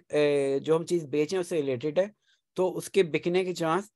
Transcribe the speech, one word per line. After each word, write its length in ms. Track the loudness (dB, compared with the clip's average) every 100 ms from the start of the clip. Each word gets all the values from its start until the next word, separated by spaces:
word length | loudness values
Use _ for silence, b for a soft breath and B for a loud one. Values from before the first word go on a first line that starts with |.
| 0
ए, 480 | 2 4 4 2 0
जो 160 | 2 0
हम 60 |
चीज़ 220 | 2 -2 0
बेचें 320 | -2 0 -2
उससे 180 | -2 -2
related 420 | -2 -2 -2 0
है, 160 | -2 -6 _ _ _ -2
तो 120 | -2
उसके 340 | -2 -2 0
बिकने 420 | 2 0 0 0
के 80 | -2
chance 400 | -2 0 0 -2